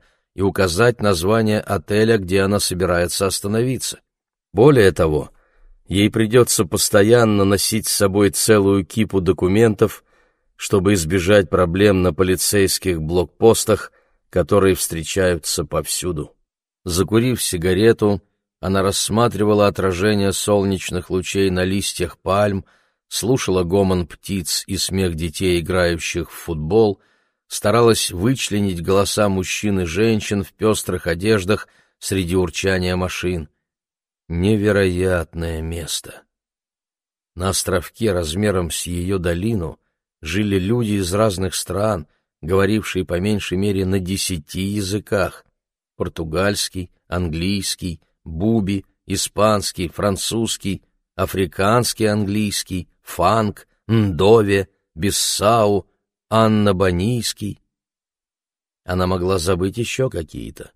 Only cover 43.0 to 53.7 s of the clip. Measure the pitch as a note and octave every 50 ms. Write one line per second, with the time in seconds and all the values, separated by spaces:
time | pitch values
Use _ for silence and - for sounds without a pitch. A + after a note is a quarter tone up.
43 | F2+ - F2+ F2 F#2 G#2 G#2+ G2 - - F2+ F#2 G2 G#2 G2 F#2+ F#2+ F#2 F#2+ G2
44 | F2+ F2 G2 F2+ - - F#2+ D#2+ D2 - - F#2 F#2+ G2 G2+ G#2 G2+ F#2 G2+ G#2
45 | - - A2 G2+ F2 E2+ - - - _ _ _ _ _ _ _ _ _ _ -
46 | - - - - E2 D#2+ D#2 F2+ F#2+ G2+ G2+ - - - - F#2+ F2 - _ _
47 | _ _ - F2+ F2+ E2+ D2+ E2 F2 F#2+ G2+ G2 F#2 - - - - F2+ E2 -
48 | _ _ _ _ _ D#2+ D#2+ D#2 G2 A2 A2+ A2+ G2 F#2 G2+ G2 - _ _ _
49 | _ - F#2+ F#2 - - - - G#2 A2 G#2+ G2+ F#2+ - - - F2+ D#2 - -
50 | F2 G#2 F#2+ F2+ - - G#2+ A2+ A2+ G#2+ - - - G#2 F2+ E2 - _ _ _
51 | _ _ _ - F#2+ F2 - F#2 G2 D#2 - - F#2+ G2+ A2+ B2 A#2 - - -
52 | A2 G#2+ G#2 G#2+ G#2 F#2+ G2+ G#2+ G#2+ G2+ F#2+ - - - F#2 F2+ D#2+ - _ _
53 | _ - - - E2+ F2+ G#2+ A2+ A2 G2+ - - - _